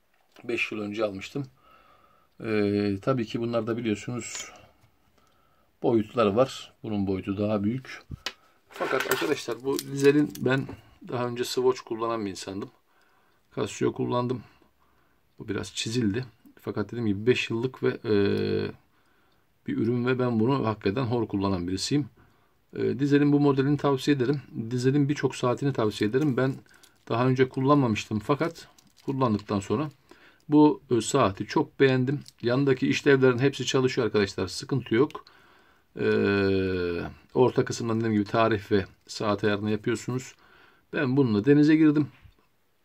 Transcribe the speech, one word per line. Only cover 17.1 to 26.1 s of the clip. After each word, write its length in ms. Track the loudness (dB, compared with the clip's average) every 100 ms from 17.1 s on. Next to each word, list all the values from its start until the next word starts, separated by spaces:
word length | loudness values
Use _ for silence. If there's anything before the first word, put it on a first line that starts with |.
| 0 2
beş 240 | 0 0
yıllık 320 | -4 -4 -2
ve, 60 | -4 -2
e, 100 | 0 2 2 0 0 -2 -4 -10 _ _ _ _ _ _ _ _ -6
bir 100 | -2
ürün 300 | -2 0 0
ve 120 | 0
ben 220 | 0 0
bunu 260 | 0 0 -2
hakikaten 380 | -2 -2 -2
hor 240 | -2 -2 -2
kullanan 400 | -2 0 -2 -2
birisiyim. 380 | -4 -2 -2 -2 _ _ _ _ _ _ -4
E, 220 | -4 0
dizelin 340 | 2 4 4
bu 80 | 4
modelini 360 | 4 2 2 2
tavsiye 400 | 0 0 0 2
ederim. 260 | 2 -2 -4 -10 -6
Dizelin 380 | 0 2 2 2
birçok 280 | 0 -4 -2
saatini 360 | -2 0 -2
tavsiye 380 | 0 -2 0 0